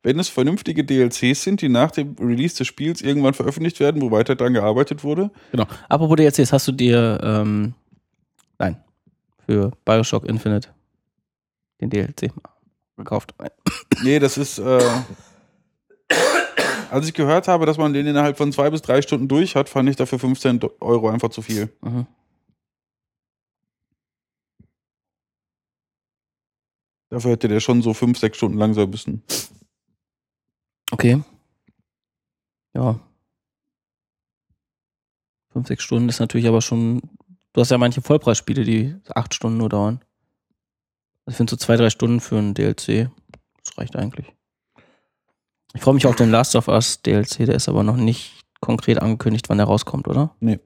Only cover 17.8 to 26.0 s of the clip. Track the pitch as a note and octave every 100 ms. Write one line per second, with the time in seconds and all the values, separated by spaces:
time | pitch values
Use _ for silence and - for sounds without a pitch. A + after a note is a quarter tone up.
17.8 | D3+ C#3+ D3 D3 D3 C#3+ D3 C#3 C#3+ D#3
18.8 | - C3+ C#3+ C#3 C3+ C#3 F3+ C#3 C#3 C#3
19.8 | C3 C3+ C3 B2+ B2+ C3 C3+ A#2+ - -
20.8 | - A#2 A2 A2 A#2 - A2+ A2 A2 _
21.8 | A#2+ B2 B2+ _ _ _ _ _ _ _
22.8 | _ _ _ _ _ _ _ _ _ _
23.8 | _ _ _ _ _ _ _ _ _ _
24.8 | _ _ _ _ _ _ _ _ _ _
25.8 | _ _